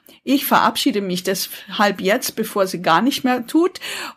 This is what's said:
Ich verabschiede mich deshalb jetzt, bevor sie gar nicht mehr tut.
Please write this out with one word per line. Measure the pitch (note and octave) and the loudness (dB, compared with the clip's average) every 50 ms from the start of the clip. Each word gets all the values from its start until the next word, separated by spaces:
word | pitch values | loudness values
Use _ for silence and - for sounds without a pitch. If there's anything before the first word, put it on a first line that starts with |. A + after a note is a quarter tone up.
| _ _ - _ - | _ _ -20 _ -2
Ich | - C4 D4 - | 0 0 0 2
verabschiede | - A#3 C#3+ - A3 A#3 - - D4 G#3 G3+ | 2 4 4 4 4 2 0 0 0 0 0
mich | G3 F#3+ F3+ F3+ F#3 | -2 -2 -4 -4 -2
deshalb | F#3+ F#3+ F#3 - - - - - - F#3 - G#3+ G3+ G3 - | -2 -2 -2 -4 -8 -10 -14 -14 -8 -2 0 0 0 0 0
jetzt, | F3+ F#3 G#3 - - - - - | 0 0 0 0 -2 -4 -4 -4
bevor | A3 - - - - | -6 -2 0 0 0
sie | F#3 F#3 E3 | 0 -2 -2
gar | F3+ E3+ D#3 E3 | 2 2 4 4
nicht | A3 C4+ - - - | 4 2 0 0 0
mehr | C4 B3 B3 A#3 | 0 0 -2 -2
tut. | - - D#4 E4 F#4+ - - - - - - - - - | 0 2 2 2 2 0 -6 -12 -10 -10 -10 -10 -10 -4